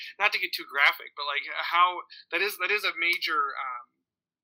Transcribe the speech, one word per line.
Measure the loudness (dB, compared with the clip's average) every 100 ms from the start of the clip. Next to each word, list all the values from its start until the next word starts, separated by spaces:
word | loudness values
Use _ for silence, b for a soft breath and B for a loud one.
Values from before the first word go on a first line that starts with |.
| B 0
not | 0
to | 2
get | -2
too | -6 -4
graphic, | 2 4 2 -4
but, | -8 -4
like, | -4 -4 -6 0
how, | 6 6 4 -8 B -6
that | -2
is, | -2 -2
that | -2
is | 0
a | -2 0
major, | 0 0 0 0 0 -4
um, | -6 -8 -12 _ _ _ _ _